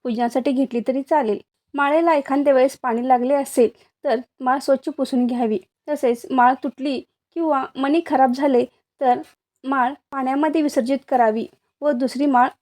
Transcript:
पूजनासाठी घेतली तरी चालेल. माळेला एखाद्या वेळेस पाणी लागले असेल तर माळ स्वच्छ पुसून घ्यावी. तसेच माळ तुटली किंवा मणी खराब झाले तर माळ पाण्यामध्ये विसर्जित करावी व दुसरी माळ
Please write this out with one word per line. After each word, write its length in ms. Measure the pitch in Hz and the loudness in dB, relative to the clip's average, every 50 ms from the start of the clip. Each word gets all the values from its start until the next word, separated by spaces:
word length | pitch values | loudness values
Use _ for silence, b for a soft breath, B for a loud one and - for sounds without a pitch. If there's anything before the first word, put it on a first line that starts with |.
| - | -8
पूजनासाठी 480 | 254 226 233 240 233 - 262 247 285 262 | -6 -4 -2 -2 -2 -2 -2 -2 0 0
घेतली 280 | 254 277 254 247 240 220 - | 0 0 -2 -2 -2 -2 -2
तरी 140 | 254 277 269 | -2 -4 -2
चालेल. 360 | - 330 302 220 220 202 - - _ _ _ _ _ - | 0 0 0 2 0 -2 -4 -6 _ _ _ _ _ -4
माळेला 400 | 285 285 277 294 320 330 339 320 | -2 0 2 2 2 4 4 2
एखाद्या 400 | 294 285 - 269 285 277 285 269 | 2 0 0 -2 0 2 4 4
वेळेस 240 | 262 254 269 - - - | 4 4 2 0 -2 -4
पाणी 260 | 254 226 233 247 262 | -4 -4 -2 0 2
लागले 260 | 262 240 247 254 285 | 2 2 2 2 0
असेल 340 | 277 277 - - 269 233 - - b b b b _ - | 0 -2 -2 2 2 2 2 0 b b b b _ -4
तर 160 | 294 226 247 254 - _ - | -2 -2 -2 -4 -8 _ -6
माळ 180 | 269 254 262 277 | -2 -2 -2 0
स्वच्छ 300 | 269 - 269 262 - 320 | 0 0 0 0 -2 -4
पुसून 380 | 285 - 269 - - 247 247 | -6 -4 -4 -2 0 0 0
घ्यावी. 320 | 233 247 240 247 220 214 - - _ _ _ _ - | 0 0 -2 -2 -2 -2 -4 -6 _ _ _ _ -8
तसेच 380 | 294 294 - 247 240 240 - - | -4 -2 0 0 -2 -2 -4 -4
माळ 240 | 262 254 240 247 262 262 - | 0 2 4 4 2 2 -4
तुटली 380 | 277 - - 262 294 269 - - _ _ _ _ _ _ | -8 -8 -6 -6 -6 -6 -6 -8 _ _ _ _ _ _
किंवा 280 | 330 330 311 285 269 262 - - | -4 -2 -2 -2 -2 -4 -6 -8
मणी 240 | 254 269 277 294 339 339 | -6 -2 0 0 0 0
खराब 260 | - 294 262 262 247 247 | 0 2 2 2 2 2
झाले 320 | 269 294 285 262 240 247 - _ _ _ _ _ _ | 0 0 2 2 2 0 -2 _ _ _ _ _ _
तर 180 | 285 247 247 269 311 - _ _ _ _ _ _ - | 0 0 0 0 -4 -10 _ _ _ _ _ _ -8
माळ 280 | 262 277 269 247 254 285 - _ _ | -4 -2 0 0 -2 -4 -6 _ _
पाण्यामध्ये 520 | - 269 254 254 269 285 302 311 285 330 294 | -8 -6 -4 -2 0 0 0 0 0 0 0
विसर्जित 360 | 294 - 285 226 247 277 254 - - | 0 0 -2 0 0 -2 -4 -2 -2
करावी 380 | 269 247 233 220 214 233 220 - - _ _ _ _ _ 285 | 0 2 2 2 2 0 -4 -8 -12 _ _ _ _ _ -4
व 80 | 196 | -2
दुसरी 360 | 208 240 269 247 - 254 285 | -2 0 -2 -4 -2 -2 0
माळ 220 | 294 262 240 247 269 - _ | 2 2 2 2 2 0 _